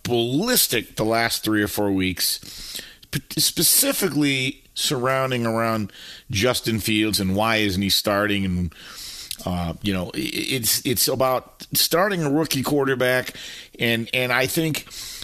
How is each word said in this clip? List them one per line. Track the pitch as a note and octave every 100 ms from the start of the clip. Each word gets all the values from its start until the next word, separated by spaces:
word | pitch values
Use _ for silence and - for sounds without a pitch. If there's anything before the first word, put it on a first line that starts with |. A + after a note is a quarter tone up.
ballistic | - A#2 A#2 C3+ A#3 B3 - A#2+ - -
the |
last | A2 A2+ A#2 -
three | G#2+ G#2+
or | G#2
four | - G#2
weeks, | F#2+ F#2+ F2 - - - - - - - - -
p-, | - - -
specifically | - - E3 - C#4 C4+ F#3+ C#3 C#3+ C3+ C3 - - -
surrounding | - C3+ B2 C3 C3 B2+ A#2
around | A2+ A2+ A2+ G2+ - - - -
Justin | G2+ A#2+ A#2+ - A2+
Fields | G#2 G#2+ A2 G2+
and | F#2+ G2
why | A2 A2
isn't | G#2 F#2
he | G2
starting, | - - G2+ G#2 G2+
and, | F#2+ F2+ F2 - - - - - - - -
uh, | F2+ E2+ D#2+
you | G#2
know, | F#2+ E2+
i-, |
it's, | - - - - C3 A2 -
it's | C#3 A#2+ -
about | C3 C3 B2 - - -
starting | - - D#3+ G#3 F#3
a | D3+
rookie | C#3+ D#3+ C3+
quarterback, | B2 D3 C3+ C3 B2+ B2+ B2 - - - - -
and, | A#2+ A#2 A2+
and | B2+ B2
I | B2 C3
think | - D#3+ C#3+ - - - -